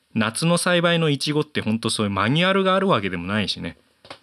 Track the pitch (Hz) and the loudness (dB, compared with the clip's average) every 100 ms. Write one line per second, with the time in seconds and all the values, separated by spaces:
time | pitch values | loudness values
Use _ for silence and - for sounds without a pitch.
0 | _ 117 107 - 165 170 185 180 175 170 | _ -2 -2 0 0 2 2 2 2 2
1 | 160 139 - 151 147 - 104 110 117 - | 2 0 -2 -2 -2 -4 -2 -2 -2 -2
2 | 104 98 104 151 185 196 190 190 196 131 | -2 0 2 2 2 2 2 2 2 2
3 | 98 87 85 107 95 - 85 - _ _ | 0 -4 -2 -2 -2 -4 -10 -12 _ _
4 | - - | -20 -20